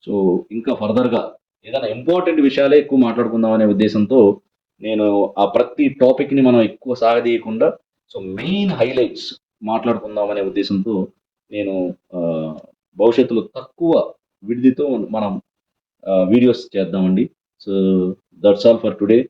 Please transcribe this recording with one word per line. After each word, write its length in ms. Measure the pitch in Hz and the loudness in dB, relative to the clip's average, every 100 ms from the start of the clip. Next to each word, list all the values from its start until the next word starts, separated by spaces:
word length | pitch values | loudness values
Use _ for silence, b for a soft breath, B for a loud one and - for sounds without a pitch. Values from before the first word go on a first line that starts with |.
| - | -4
So 360 | 104 95 87 - | 0 0 0 -4
ఇంకా 220 | 110 113 | -8 -6
ఫర్దర్‌గా 580 | 123 107 110 123 - - - _ _ - | -4 -2 0 0 -2 -6 -14 _ _ -8
ఏదైనా 200 | - 110 | -6 -6
ఇంపార్టెంట్ 540 | 117 127 175 175 160 | -6 -2 0 0 2
విషయాలే 380 | 139 127 139 147 | 2 2 4 4
ఎక్కువ 200 | 143 135 | 4 2
మాట్లాడుకుందాం 540 | 120 113 113 113 110 | 2 2 -2 0 0
అనే 140 | 110 107 | 2 2
ఉద్దేశంతో 720 | 98 107 107 104 131 101 101 _ _ _ _ | 2 0 0 2 4 4 4 _ _ _ _
నేను 540 | 113 107 107 101 98 - | -6 -2 0 0 -2 0
ఆ 60 | |
ప్రతి 440 | 101 - 123 - 143 | 0 2 -2 0 -2
టాపిక్‌ని 540 | 135 127 135 143 139 | 2 2 2 0 2
మనం 180 | 127 120 | 4 4
ఎక్కువ 340 | 107 - 127 | 2 -2 -10
సాగదీయకుండా, 720 | 123 113 117 117 117 110 110 147 - _ _ _ - | -2 2 2 0 -2 -4 -2 -2 -2 _ _ _ -14
so 60 | |
మెయిన్ 480 | 95 95 147 196 202 | -12 -8 -4 -2 -2
హైలైట్స్ 640 | 151 127 127 117 - - - _ _ | -2 -2 0 -4 -4 -16 -18 _ _
మాట్లాడుకుందాం 680 | 107 113 120 113 107 104 104 | -6 -4 -4 -6 -6 -6 -4
అనే 120 | 104 | -4
ఉద్దేశంతో 680 | 95 95 98 98 98 104 95 _ _ _ _ | -4 -4 -4 -4 -2 -4 -6 _ _ _ _
నేను, 420 | 104 101 95 90 87 _ | -8 -6 -4 -6 -8 _
ఆ, 40 | 90 85 82 80 78 - _ _ - | -8 -6 -6 -8 -12 -20 _ _ 0
భవిష్యత్తులో 520 | 110 117 123 117 98 - | 2 2 2 0 -6 -12
తక్కువ 560 | - _ 170 147 92 - _ _ | -18 _ 0 0 0 -8 _ _
విడిదితో 440 | 98 120 127 127 143 | -10 0 2 2 -2
మనం, 520 | 123 92 110 104 95 _ _ _ _ _ _ - | -4 -4 -4 -4 -6 _ _ _ _ _ _ -2
ఆ, 140 | 95 | 0
వీడియోస్ 540 | 92 117 123 117 - 98 | 4 4 4 2 -4 -6
చేద్దామండి. 540 | 92 95 92 95 123 _ _ _ - | -4 0 0 0 -2 _ _ _ -6
uh, 460 | 98 95 95 92 92 _ _ | -2 2 2 0 -6 _ _
that's 240 | 101 101 | 2 4
all 140 | 120 113 | 4 2
for 160 | 107 | 0
today. 340 | 95 101 113 131 | -4 2 2 2